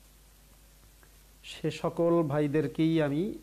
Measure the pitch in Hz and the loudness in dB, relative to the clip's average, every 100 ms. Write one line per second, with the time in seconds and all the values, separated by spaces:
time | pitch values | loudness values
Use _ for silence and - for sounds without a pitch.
0 | - - - - - - - - - - | -20 -20 -20 -20 -20 -20 -20 -20 -20 -20
1 | - - - - - - 160 - 165 - | -20 -20 -20 -20 -18 -8 -6 -4 -6 0
2 | 170 170 156 147 147 151 143 151 160 160 | 2 4 2 0 0 0 -2 0 2 2
3 | 147 143 208 - | 0 0 -2 -6